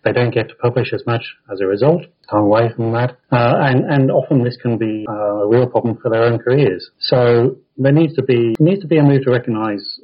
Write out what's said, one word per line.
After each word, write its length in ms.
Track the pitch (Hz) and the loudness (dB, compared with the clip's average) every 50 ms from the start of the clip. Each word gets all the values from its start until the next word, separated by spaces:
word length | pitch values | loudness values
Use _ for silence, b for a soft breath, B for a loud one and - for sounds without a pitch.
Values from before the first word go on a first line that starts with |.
| - | -4
they 80 | 110 104 | -2 0
don't 200 | 123 120 117 - | 0 0 0 -2
get 140 | 117 110 | -4 -6
to 80 | - - | -6 -6
publish 380 | - - 120 120 131 113 - 113 | -4 -4 -2 0 -2 -2 -4 -6
as 120 | 101 - | -6 -4
much 180 | 120 117 120 - - - _ _ - | -4 -4 -4 -6 -10 -16 _ _ -14
as 80 | 98 95 | -6 -4
a 60 | 98 | -2
result, 380 | 92 104 101 127 151 170 180 - - _ _ _ - | -2 0 2 2 2 2 0 -4 -10 _ _ _ -4
time 140 | 104 104 104 | -2 0 2
away 280 | 104 107 117 117 113 - | 2 2 2 2 0 -2
from 200 | 123 113 113 117 | -4 -4 -4 -2
that, 180 | 117 123 123 - _ _ _ | -2 -2 -4 -6 _ _ _
uh, 240 | 127 120 120 120 147 190 | 0 0 2 2 2 2
and, 240 | 147 135 127 143 208 185 | 2 2 2 0 0 0
and 200 | 147 139 135 - | 0 2 2 2
often 320 | - 143 - - 151 123 120 | 0 -2 0 0 0 0 0
this 140 | 123 - - | -2 -4 -4
can 160 | - 120 113 | -4 -4 -2
be, 280 | 101 113 110 107 107 107 110 | -2 -2 -4 -4 -6 -8 -8
uh, 40 | 107 | -6
a 360 | 107 104 104 104 104 104 104 | -4 -4 -4 -2 -2 0 2
real 180 | 113 127 123 | 2 2 2
problem 300 | 120 - 110 107 117 113 - | 0 0 -2 -2 -2 -6 -4
for 80 | - 117 | -4 -2
their 140 | 113 113 117 | 0 0 2
own 160 | 120 117 117 | 0 0 -2
careers. 520 | - 123 131 147 139 98 90 85 - - _ _ | -2 0 2 2 2 0 0 -4 -8 -16 _ _
So 580 | - - 135 127 123 120 120 117 120 - - - _ _ _ | -4 0 2 2 4 4 4 4 2 0 -2 -6 _ _ _
there 140 | 135 131 139 | -2 0 2
needs 240 | 143 160 165 151 160 | 4 4 2 2 0
to 80 | 139 127 | -2 0
be, 320 | - 123 120 117 113 113 - | 0 0 2 2 0 2 2
needs 220 | 156 175 196 196 | 2 2 2 0
to 60 | 185 | -2
be 120 | 143 165 151 | 0 2 4
a 40 | 147 | 4
move 200 | 143 139 135 135 | 4 4 2 2
to 80 | 127 | 2
recognise, 680 | 127 120 - 123 113 110 110 107 101 98 - - - - | 0 0 0 -2 -4 -4 -4 -4 -6 -6 -10 -12 -16 -14